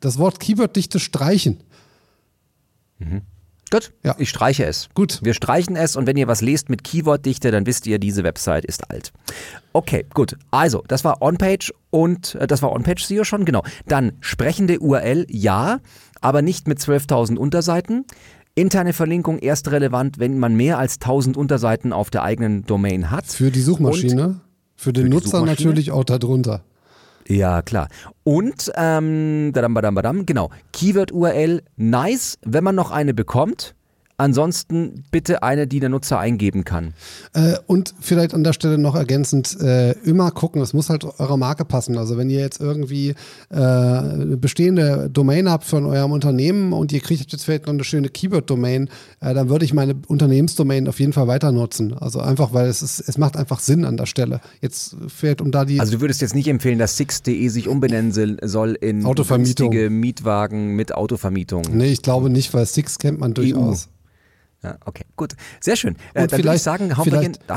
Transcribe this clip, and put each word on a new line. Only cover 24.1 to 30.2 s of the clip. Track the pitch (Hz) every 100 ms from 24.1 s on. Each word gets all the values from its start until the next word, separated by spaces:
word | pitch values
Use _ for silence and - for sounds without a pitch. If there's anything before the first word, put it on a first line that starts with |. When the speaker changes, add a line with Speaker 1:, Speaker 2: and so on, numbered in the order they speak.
| 127
Speaker 2:
Und | 170 185 _ _ _ -
Speaker 1:
für | 135
den | 123
Speaker 2:
für | 127
die |
Speaker 1:
Nutzer | 156 202 185
Speaker 2:
Suchmaschine? | 160 151 160
Speaker 1:
natürlich | 156 147
auch | 139
darunter. | 127 123 123 131 117 104 - _ _ _ _ _ -
Speaker 2:
Ja, | 98 92 87
klar. | - 107 71 - - -
Und, | 151 156 233 - -
ähm, | - 165 156 156 156 156 151 147
dadam, | 135 117
badam, | 117 107
badam, | 98 110 185